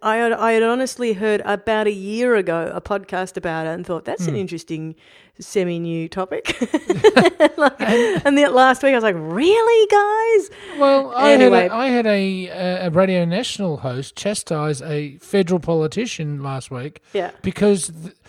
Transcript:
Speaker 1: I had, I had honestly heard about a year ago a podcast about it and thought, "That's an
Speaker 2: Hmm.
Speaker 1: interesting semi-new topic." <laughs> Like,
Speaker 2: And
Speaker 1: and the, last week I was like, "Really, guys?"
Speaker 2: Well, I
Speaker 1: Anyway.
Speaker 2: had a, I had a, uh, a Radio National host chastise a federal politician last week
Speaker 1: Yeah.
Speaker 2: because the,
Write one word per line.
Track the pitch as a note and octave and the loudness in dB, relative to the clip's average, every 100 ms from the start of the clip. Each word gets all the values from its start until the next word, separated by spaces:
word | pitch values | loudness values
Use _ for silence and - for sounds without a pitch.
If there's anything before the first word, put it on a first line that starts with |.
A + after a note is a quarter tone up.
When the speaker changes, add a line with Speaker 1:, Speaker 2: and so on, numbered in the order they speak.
Speaker 1:
I | G#3+ A3+ | -2 0
had, | A#3 | 0
I | A#3 A3+ | 0 2
had | A3+ | 2
honestly | A3+ B3 C4 - A#3+ | 2 0 -4 -2 -4
heard | F#3+ A3 G#3 - | -2 -2 -2 -2
about | G3+ A3+ G#3+ G#3+ | -4 -2 0 0
a | |
year | G3 G3 A3 B3 A3 | -2 -6 -2 2 2
ago | F3 E3 D#3+ | 0 -2 -4
a | F3 | -8
podcast | - G3+ F#3+ F#3 F#3 F#3 | -6 -6 -4 -6 -6 -8
about | F3 D#3+ D#3+ | -6 -6 -6
it | |
and | F3 F3+ | -8 -8
thought, | E3 - | -8 -6
"That's | F#4+ E3 | -6 -4
an | |
Speaker 2:
Hmm. | G3 | -4
Speaker 1:
interesting | F#3 E3 - D#3+ D#3+ D#3 _ _ _ - | -6 -10 -10 -10 -10 -14 _ _ _ -20
semi-new | - G3+ F3 E3+ E3+ E3 E3 | -6 -2 -2 -4 -4 -6 -6
topic." | F#3+ F#3+ - - - | -8 -8 -8 -8 -6
<laughs> | A3+ D4+ - G#3 G#4 C4 F4+ - D4 D#4+ | -4 -4 -4 2 4 6 4 4 2 4
Like, | C#4 - | 0 0
Speaker 2:
And | A3 A#3+ A4+ F#4 C#4+ | 0 2 2 0 2
Speaker 1:
and | C#4+ | 4
the, | C#4 | 4
last | B3+ C4 B3+ | 6 4 4
week | C#4 | 2
I | B3+ | 2
was | |
like, | A3 E3+ | 2 -2
"Really, | D#3 F3+ E4+ A4+ A4+ A4+ G#4+ | -4 0 2 4 4 4 4
guys?" | G#4 G#4 G#4+ A4+ G#4+ - - F#4+ D4 | 4 2 0 2 2 0 -10 -14 0
Speaker 2:
Well, | C#4 C4+ C4+ B3 | 4 4 0 2
I | C#4+ | 6
Speaker 1:
Anyway. | C#4 B3 A#3+ | 8 8 6
Speaker 2:
had | F3+ | 2
a, | A3+ | 0
I | C4 | 0
had | B3 A3 | 2 2
a, | G3+ F#3+ F#3 F3+ | 0 0 -4 -8
uh, | F#3 F3+ F#3 F3+ | -6 -4 -4 0
a | |
Radio | E3 F#3+ F3+ E3+ | 2 2 2 0
National | F#3 C4 - F#3 C#3+ | -2 -4 -6 -4 -4
host | B2+ B2+ C#3 - | -6 -8 -10 -8
chastise | G3+ G#3 - D#3 D3+ C3+ | -6 -6 -4 -4 -2 -4
a | D#3 D3 D3 C#3+ | -6 -6 -6 -12
federal | - G3+ F3 F3+ | -2 0 2 0
politician | E3 E3 D#3 - A#3+ - D3+ C#3+ | 0 0 0 -2 -6 -6 -8 -6
last | C#3 C3+ - | -6 -8 -8
week | B2+ D3 - _ | -12 -12 -14 _
Speaker 1:
Yeah. | G3+ F3 - | -6 -6 -8
Speaker 2:
because | F#3 - G#3 G3 - | -8 0 2 2 -2
the, | D#3+ F3 - | -12 -20 -20